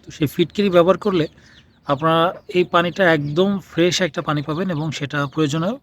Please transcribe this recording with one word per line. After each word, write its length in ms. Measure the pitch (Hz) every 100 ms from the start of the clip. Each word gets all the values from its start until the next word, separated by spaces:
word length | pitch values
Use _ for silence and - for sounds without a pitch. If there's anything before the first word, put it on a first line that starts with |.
| -
তো 60 |
সেই 160 | - 143
ফিটকিরি 420 | - 165 - 202
ব্যবহার 280 | 175 170 185
করলে 300 | 208 185 151 _ - - _ _ -
আপনারা 560 | 135 160 165 135 - -
এই 160 | 180
পানিটা 500 | 175 175 170 180 175
একদম 460 | 160 143 151 196 196
ফ্রেশ 420 | - 160 175 -
একটা 200 | 170 175
পানি 200 | 156 147
পাবেন 280 | 143 156 196
এবং 220 | 151 156
সেটা 360 | - 139 147 139
প্রয়োজনে 500 | 156 147 160 180 269